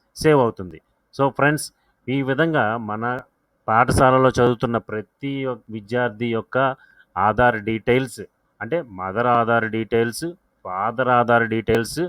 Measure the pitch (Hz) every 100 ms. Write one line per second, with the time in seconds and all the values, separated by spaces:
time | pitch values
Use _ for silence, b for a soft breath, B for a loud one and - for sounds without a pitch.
0 | _ - 156 147 117 107 92 85 _ _
1 | _ - 139 - 143 151 - _ _ _
2 | - 135 135 135 165 151 107 117 110 107
3 | 117 127 - _ _ _ - 110 123 107
4 | 131 131 131 120 123 120 120 113 - 107
5 | 98 - 139 139 131 120 - 110 101 123
6 | 123 107 120 113 - 127 135 127 b b
7 | b 90 104 107 123 110 104 113 113 127
8 | 131 - 95 _ _ - 107 165 131 95
9 | 95 98 120 120 113 117 110 110 107 113
10 | 117 113 165 175 _ _ 95 92 107 117
11 | 127 123 117 120 113 113 107 113 113 151